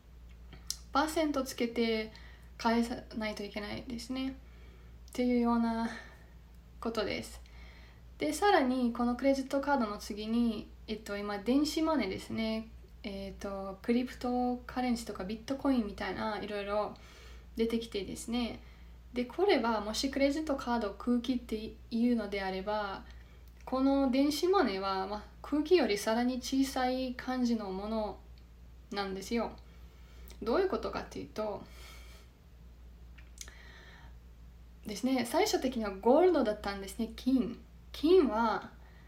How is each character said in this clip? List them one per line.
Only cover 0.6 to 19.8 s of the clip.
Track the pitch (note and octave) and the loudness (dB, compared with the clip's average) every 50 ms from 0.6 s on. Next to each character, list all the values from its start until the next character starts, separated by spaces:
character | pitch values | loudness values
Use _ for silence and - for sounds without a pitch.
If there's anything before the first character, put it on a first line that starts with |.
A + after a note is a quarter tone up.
| - - - - - - - | -10 -10 -10 -10 -8 -2 0
パ | C4+ D#4 | 0 2
ー | D#4 | 2
セ | - E4+ D#4 | 2 2 2
ン | D4 | 2
ト | C#4+ C4+ C4 | 2 0 -2
つ | - - | -2 -2
け | - A#3+ | -2 -2
て | A#3 - A#3+ A3+ A3+ A3 A3 A3 A3 - - - - - - - - - | -2 0 0 0 0 0 -2 -2 -6 -10 -16 -18 -18 -20 -20 -20 -18 -8
返 | - - A3+ A3+ A#3 A#3 | -2 0 2 4 4 2
さ | - - - - - - | 0 -2 -8 -10 -10 -8
な | A#3 G#3+ G#3+ | -6 -4 -4
い | G#3+ | -4
と | - G3+ | -6 -8
い | G3+ | -6
け | - G#3 | -6 -6
な | G#3 G#3 | -6 -6
い | A3+ A3+ A3 | -8 -8 -8
で | C4 A#3 A#3 | -8 -8 -8
す | - - | -8 -6
ね。 | B3+ C4 C4 C4+ | -6 -4 -4 -4
っ | C4 - - - - - - - - - - - - - - - - | -6 -8 -14 -20 -20 -20 -20 -20 -20 -20 -20 -20 -20 -20 -18 -8 -2
て | - B3 | 0 2
い | B3 B3 | 4 4
う | A#3+ | 4
よ | A#3 A#3 A#3 | 4 4 4
う | A#3 | 4
な | A#3 A3+ A3+ A3+ A3+ - - - - - - - - - - - - - - - - - - - | 4 2 2 0 -2 -4 -4 -8 -14 -16 -18 -20 -20 -20 -20 -20 -20 -20 -20 -20 -20 -20 -12 -6
こ | - A#3 | -6 -4
と | A3+ A3 F#3+ | -2 0 -2
で | G3 - - | -2 -2 -4
す。 | - - - - - - - - - - - - - - - - - - - | -6 -8 -12 -16 -18 -18 -18 -18 -18 -18 -20 -20 -20 -20 -20 -20 -20 -14 -6
で、 | - C#4+ D4+ D4 | -2 -2 -2 0
さ | - G4+ G#4 | 2 4 6
ら | G4 D#4+ | 6 6
に | C4 B3 B3+ B3+ B3 A#3 A#3 | 6 4 2 2 2 0 2
こ | - A#3+ | 2 0
の | A#3+ A#3+ | 0 0
ク | - C4+ | 2 4
レ | C#4 C4+ | 4 4
ジ | C4+ C4 | 4 0
ッ | |
ト | - C#4+ C#4 | -2 -2 0
カ | C#4 C#4+ C#4 | 2 4 4
ー | B3 | 4
ド | A3+ | 2
の | G#3 G#3 G#3 | 0 -2 -6
次 | - - G#3 G3+ G#3+ | -6 -8 -6 -6 -2
に、 | A3 A3+ A#3+ A#3+ A3+ G#3 - - - - - - | 0 2 2 2 2 0 -2 -6 -12 -16 -14 -8
え | - G#3+ | -8 -8
っ | G#3+ | -6
と、 | - - G3+ | -6 -6 -6
今、 | G3+ G3+ G3+ G3+ | -4 -4 -4 -4
電 | G3 F#3+ A#3 C4 C#4+ D4+ | -2 0 2 4 4 4
子 | D4 - E4 D#4 | 2 2 0 2
マ | D#4+ D#4 | 2 2
ネ | C4 G3+ | 2 2
ー | F#3+ | 0
で | G3+ G3+ | -2 -6
す | - - | -6 -6
ね。 | A3+ A3 A3 A3 A3 A3 A3+ - - - - - - - - | -4 -2 -2 0 -2 -4 -6 -8 -14 -18 -20 -20 -18 -12 -10
え | G3+ G3 G3 G3 G3 F#3+ | -8 -8 -8 -8 -8 -10
っ | - | -8
と、 | - G3+ G3 G3 G3 G3 G3 - - | -8 -8 -6 -6 -6 -8 -10 -6 0
ク | A#3+ A#3+ | 2 2
リ | B3 B3+ | 2 2
プ | B3+ - | -2 -6
ト | - - B3 B3 B3 B3 B3 B3 B3 - | -6 -4 -2 0 0 0 0 -2 -4 -6
カ | - - B3+ | -8 -4 -2
レ | B3+ B3+ | 0 0
ン | A#3 | 0
シ | A3+ - | -2 -4
ー | |
と | - G3+ | -8 -8
か | - F#3+ | -6 -6
ビ | F#3+ A3+ | -6 -6
ッ | A3 | -6
ト | - - C#4 | -6 -6 -4
コ | C4+ - C#4 | 0 2 2
イ | C4 A#3+ | 4 2
ン | G#3 | 2
み | G3+ F#3+ | -2 -4
た | - G3+ F#3+ | -4 -4 -4
い | F#3 | -4
な、 | A3 A3 A3 G#3 F#3 | -2 -4 -4 -4 -4
い | G3 | -6
ろ | G3+ G#3 G3+ G3+ | -6 -6 -4 -4
い | |
ろ | G3+ G#3 G#3+ G3+ - - - - - - - - - - - - - - | -2 0 0 0 -2 -4 -12 -18 -20 -20 -20 -18 -18 -18 -18 -18 -8 -2
出 | A3+ A3+ | 0 0
て | A3+ A#3 | 2 0
き | A3+ A3+ - | -2 -2 -2
て | - G3+ F#3 | -6 -6 -6
で | - - | -6 -8
す | - - A3+ | -10 -6 -4
ね。 | A#3 B3 A#3 G#3+ - - - - - - - - - - - - - | -2 -2 -2 -2 -6 -10 -14 -18 -20 -20 -20 -20 -20 -20 -14 -8 -4
で、 | B3 B3 | -4 -4
こ | - - E4 F#4+ | -2 0 2 4
れ | G#4 E4+ B3+ | 6 6 6
は | A3+ A#3 A3+ G#3 | 4 2 2 0